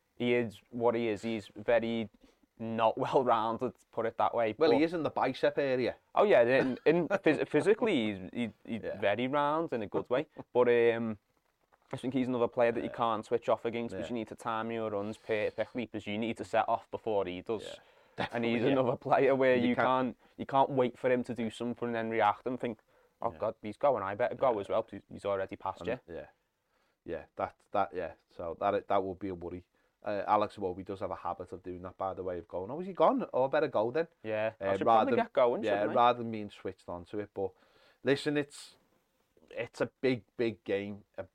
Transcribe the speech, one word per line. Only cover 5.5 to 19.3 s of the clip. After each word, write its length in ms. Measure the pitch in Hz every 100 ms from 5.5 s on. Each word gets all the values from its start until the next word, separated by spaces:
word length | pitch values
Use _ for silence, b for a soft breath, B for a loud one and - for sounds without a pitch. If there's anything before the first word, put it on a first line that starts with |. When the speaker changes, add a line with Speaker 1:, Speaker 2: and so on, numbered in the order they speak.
| 151
Speaker 2:
area. 340 | 139 127 110 - _ -
Speaker 1:
Oh 80 |
yeah, 180 | 208 147
in, 380 | 117 131 131 120 -
in 200 | 170 160
Speaker 2:
<laughs> 20 |
Speaker 1:
phys-, 380 | 196 160 147 139
physically 460 | 151 156 185 220 151 107
he's, 160 | 95 92
he, 160 | - 117 - -
he's 160 | 110
Speaker 2:
Yeah. 160 | 87 95
Speaker 1:
very 280 | 101 104 131
round 460 | 143 147 156 165
in 100 | 123
a 40 | 101
good 220 | 117 95
way. 160 | 127 160 -
Speaker 2:
<laughs> 140 | - 123
Speaker 1:
But, 140 | 120
um, 500 | 120 117 117 113 107 _ _ _ _ _ _ -
I 40 | 135
think 180 | 127 127
he's 120 | 123
another 200 | 127 117
player 240 | - 120
that 80 | 113
you 60 | 117
Speaker 2:
Yeah. 60 | -
Speaker 1:
can't 260 | 117 107
switch 240 | - 120 -
off 160 | 110 117
against 280 | 117 117
'cause 120 | 95 85
Speaker 2:
Yeah. 40 |
Speaker 1:
you 60 | 120
need 120 | 110
to 60 | -
time 360 | 120 110 113
your 180 | 117 110
runs 280 | 101 104 107
perfectly 680 | - 110 101 - 107 131 110
'cause 220 | 110 104
you 100 | 104
need 200 | 113 117
to 60 | 104
set 220 | 110 -
off 220 | 117 -
before 360 | - 117 101 92
he 140 | 90
does. 200 | - 110
Speaker 2:
Yeah. 120 | 50 - b b b - -
Speaker 1:
And 140 | 120 117
he's 80 |
Speaker 2:
Definitely, 60 | 117
yeah. 120 | 123 131
Speaker 1:
another 160 | 127 135
player 400 | 131 127 135